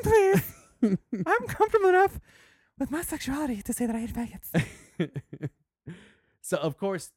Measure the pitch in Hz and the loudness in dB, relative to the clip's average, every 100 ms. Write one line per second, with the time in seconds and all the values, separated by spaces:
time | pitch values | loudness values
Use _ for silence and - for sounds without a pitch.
0 | 453 440 392 392 - - _ _ 220 190 | 4 6 6 4 0 -8 _ _ 0 0
1 | _ 208 185 427 480 - 427 440 381 359 | _ -6 0 0 0 0 2 4 6 6
2 | 392 - - _ _ _ _ - 269 294 | 4 0 -16 _ _ _ _ -8 -6 -4
3 | 349 311 - 277 302 214 - 233 240 226 | -6 -8 -6 -4 -4 -4 -4 -4 -2 -2
4 | 226 196 233 - - 165 - - - - | -6 -6 -8 -10 -4 -2 -2 -6 -12 -6
5 | 156 - - 139 147 _ _ _ - 175 | -6 -6 -12 -10 -12 _ _ _ -18 -18
6 | - _ _ _ - 175 151 139 196 185 | -20 _ _ _ -6 -4 -2 -4 -4 -4
7 | - | -8